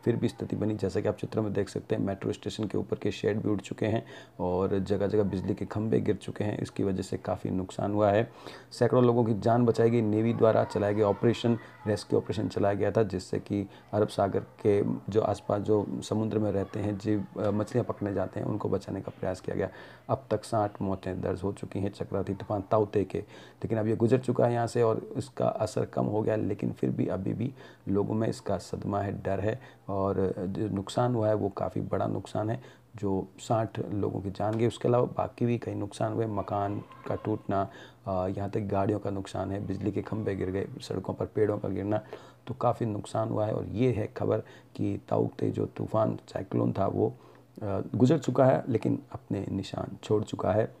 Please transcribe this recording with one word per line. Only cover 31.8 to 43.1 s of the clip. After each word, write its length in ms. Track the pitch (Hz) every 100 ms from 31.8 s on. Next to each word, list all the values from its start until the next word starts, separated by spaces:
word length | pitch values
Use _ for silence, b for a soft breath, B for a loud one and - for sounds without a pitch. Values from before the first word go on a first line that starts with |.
बड़ा 260 | 98 98 107
नुकसान 440 | 107 101 107 107
है। 280 | 123 - - _ -
जो 320 | 101 95 - -
साठ 420 | - 113 110 - -
लोगों 280 | 101 98 -
की 100 | 95
जान 240 | 92 101
गई, 120 | 110 117
उसके 220 | - -
अलावा 160 | 120
बाकी 420 | 123 - 98 - 120
भी 120 | 117
कई 160 | -
नुकसान 380 | 104 104 - 113
हुए, 140 | 107 113
मकान 560 | 104 95 104 101 104 - - -
का 80 |
टूटना, 560 | 104 - 107 - 98 98 B B B -
अ, 200 | 95 92
यहाँ 240 | 98 98
तक 100 | 110
गाड़ियों 380 | 101 98 98 104
का 120 | 101
नुकसान 400 | 98 98 98 98
है, 160 | 98 104
बिजली 260 | 95 101
के 100 | 101
खंभे 320 | 98 104 104
गिर 160 | 98 92
गए, 180 | 95 - -
सड़कों 340 | - - 95
पर 120 | 98 98
पेड़ों 320 | - 107 104
का 100 | 101
गिरना, 340 | 95 98 107 - B B B -
तो 80 |
काफ़ी 320 | 123 117 117 120
नुकसान 420 | 104 -